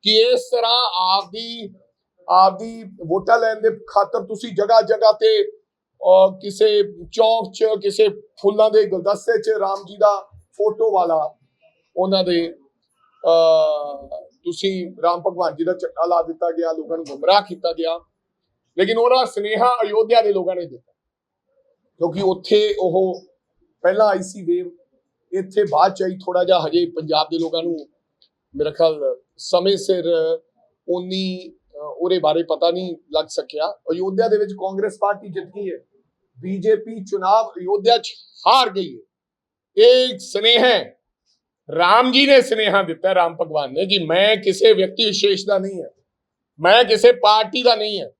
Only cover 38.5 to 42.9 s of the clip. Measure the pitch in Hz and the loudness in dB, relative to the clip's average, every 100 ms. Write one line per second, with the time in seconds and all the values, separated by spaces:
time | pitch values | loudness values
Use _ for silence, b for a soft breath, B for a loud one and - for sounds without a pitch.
38.5 | 254 240 196 165 117 _ _ _ _ _ | 4 2 -2 -8 -10 _ _ _ _ _
39.5 | _ _ 196 233 254 254 196 - 202 220 | _ _ 4 6 6 2 -6 -8 -2 2
40.5 | 233 247 214 131 _ _ _ _ _ _ | 4 4 2 -2 _ _ _ _ _ _
41.5 | _ - 151 175 214 254 247 277 269 247 | _ -10 0 4 6 6 4 6 6 4
42.5 | 226 208 196 175 | -2 2 0 0